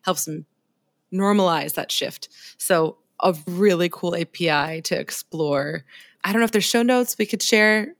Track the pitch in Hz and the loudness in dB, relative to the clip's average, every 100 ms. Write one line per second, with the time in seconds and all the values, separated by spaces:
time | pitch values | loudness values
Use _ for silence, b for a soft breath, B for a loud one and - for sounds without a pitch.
0 | - 180 - 156 156 _ _ _ _ _ | -4 -4 -6 -10 -14 _ _ _ _ _
1 | _ 190 196 208 185 160 147 151 - - | _ 0 2 4 4 0 -2 -6 -6 -4
2 | - - - B B B - 170 160 - | -6 -8 -18 B B B 0 2 2 -4
3 | _ - 185 160 165 175 208 170 175 - | _ -2 0 0 -6 2 4 4 0 -2
4 | 175 170 165 - 170 147 156 160 - - | -4 -4 -6 -2 0 0 0 -6 -4 -4
5 | - - - 160 147 139 143 160 B B | -4 -10 -8 -4 0 0 -2 -8 B B
6 | B B 190 226 233 214 - 233 240 247 | B B -2 2 2 2 2 2 2 2
7 | 240 - 214 - - 220 214 214 277 | 0 -4 -4 -4 0 4 4 2 0